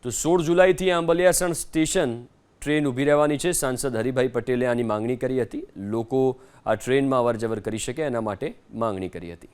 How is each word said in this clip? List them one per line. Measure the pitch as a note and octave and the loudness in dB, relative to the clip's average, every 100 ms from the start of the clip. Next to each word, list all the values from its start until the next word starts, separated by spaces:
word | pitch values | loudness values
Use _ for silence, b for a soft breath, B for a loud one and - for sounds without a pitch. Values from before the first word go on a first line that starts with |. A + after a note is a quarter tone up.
તો | B2+ | -6
સોળ | A2 D3+ F3+ | -4 2 2
જુલાઈથી | D#3+ F3 F#3 F#3 F#3 | 4 4 6 4 2
આંબલિયાસણ | F3 E3 E3+ F3+ E3+ F3+ | 0 2 4 4 4 0
સ્ટેશન | E3 - D#3+ D#3 F#3+ C#3+ A#2 A#2+ _ _ _ | -4 -4 -2 0 2 0 -4 -12 _ _ _
ટ્રેન | C#3 D3+ D3 | -2 0 0
ઊભી | B2 | 0
રહેવાની | C#3 D3 D3 D3 | 2 4 4 2
છે. | F3 | 0
સાંસદ | D#3+ C3+ B2+ C#3 A2+ | -2 -2 -2 -2 -2
હરિભાઈ | A#2 C3 B2+ | -2 0 0
પટેલે | A#2+ A2 B2+ B2 | 0 -2 0 0
આની | A#2+ | 0
માંગણી | A#2 G#2+ A2+ B2+ | 0 -2 -2 -4
કરી | B2+ C3 | -2 -2
હતી. | A2+ - F#4 - | -2 -6 -12 -12
લોકો | G2 A2+ A2+ C3 C3 B2+ B B - | -6 -4 -2 0 0 -2 B B -4
આ | |
ટ્રેનમાં | A2 - C3+ C#3 C3 | -2 2 0 2 2
અવરજવર | A#2+ A2+ A2+ A2 | 2 0 -2 -4
કરી | G#2 A2 | -6 -6
શકે | - B2 | -6 -6
એના | D3+ A#2 | -4 -2
માટે | A2 G2 D3 - _ | -4 -6 -8 -10 _
માંગણી | A2+ A2+ G2 F#2 | -4 -4 -2 -6
કરી | F2 E2+ | -10 -14
હતી. | E2+ - | -16 -20